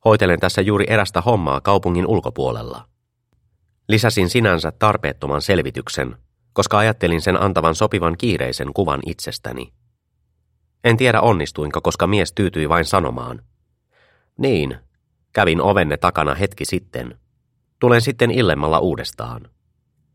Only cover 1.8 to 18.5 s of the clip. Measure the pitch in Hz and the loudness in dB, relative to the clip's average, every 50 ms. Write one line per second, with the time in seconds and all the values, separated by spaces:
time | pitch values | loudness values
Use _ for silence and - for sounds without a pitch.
1.8 | - 90 87 87 92 - 113 90 - 64 62 71 67 64 58 57 57 58 62 60 | 2 0 0 0 0 0 0 -2 -2 -4 -6 -4 -4 -4 -4 -6 -10 -12 -14 -16
2.8 | - _ _ _ _ _ _ _ _ _ _ _ _ _ _ _ _ _ _ _ | -18 _ _ _ _ _ _ _ _ _ _ _ _ _ _ _ _ _ _ _
3.8 | _ - 107 110 117 113 - 104 92 85 - 123 113 104 90 82 80 80 - _ | _ 2 2 4 4 2 2 2 0 2 2 2 2 4 2 2 0 -6 -2 _
4.8 | 110 107 98 - - 73 69 - - 69 71 73 - - 101 87 67 65 60 65 | 2 2 2 2 -2 -4 -6 -6 -6 -4 -4 -4 0 2 2 2 0 -2 -8 -10
5.8 | 60 - - - 67 64 58 - _ _ _ _ _ _ _ - 98 - - 104 | -10 -8 -6 -6 -6 -6 -8 -16 _ _ _ _ _ _ _ -2 -2 0 2 2
6.8 | 107 113 107 - - 85 85 82 - - 95 - 98 101 90 92 80 82 80 87 | 2 2 0 0 0 0 0 0 0 0 0 2 0 0 0 0 0 0 0 0
7.8 | 107 104 - 98 87 82 85 - - 120 90 - 64 64 - - 67 69 - - | -2 -2 0 -2 -2 -2 -2 -2 -2 -2 -2 -2 -4 -6 -4 -6 -8 -6 -2 -2
8.8 | 98 80 71 69 - - 82 - - - - - - - 62 62 64 - _ _ | -2 -2 -2 -4 -6 -10 -10 -10 -10 -12 -12 -12 -12 -12 -10 -10 -12 -14 _ _
9.8 | _ _ _ _ _ _ _ _ _ _ _ _ _ _ _ _ _ _ _ _ | _ _ _ _ _ _ _ _ _ _ _ _ _ _ _ _ _ _ _ _
10.8 | - 120 113 113 131 123 113 104 - 117 107 85 71 - - - 76 73 69 80 | 2 2 4 4 4 4 4 4 4 4 2 2 -2 -6 -6 -6 -6 -4 -4 -2
11.8 | - 90 80 - 90 90 104 104 85 - - - 101 87 - 82 78 73 82 85 | -2 -2 0 0 0 0 2 0 0 -2 -2 -2 -2 -2 -2 -2 -2 0 0 0
12.8 | 80 - - 95 85 65 60 62 60 62 60 - - _ _ _ _ _ _ _ | 0 2 0 0 0 0 -6 -8 -10 -12 -12 -14 -18 _ _ _ _ _ _ _
13.8 | _ _ _ _ _ _ _ _ _ _ _ - 123 139 120 82 73 67 58 - | _ _ _ _ _ _ _ _ _ _ _ -4 0 0 2 2 0 -2 -6 -12
14.8 | _ _ _ _ _ _ _ _ _ _ _ 110 101 87 80 85 71 98 101 98 | _ _ _ _ _ _ _ _ _ _ _ 2 2 2 2 2 2 2 2 2
15.8 | 85 76 73 73 - 90 - 85 78 73 69 80 98 95 - - 71 - - 87 | 2 0 -2 0 -2 0 0 0 0 0 0 -2 -4 -4 -4 -8 -8 -6 -6 -6
16.8 | - _ - 62 62 60 60 _ _ _ _ _ _ _ _ _ _ _ _ _ | -8 _ -12 -10 -10 -10 -16 _ _ _ _ _ _ _ _ _ _ _ _ _
17.8 | - 123 120 117 117 143 123 - 120 120 - 131 117 90 | 2 4 4 4 2 -2 0 0 0 0 2 2 2 2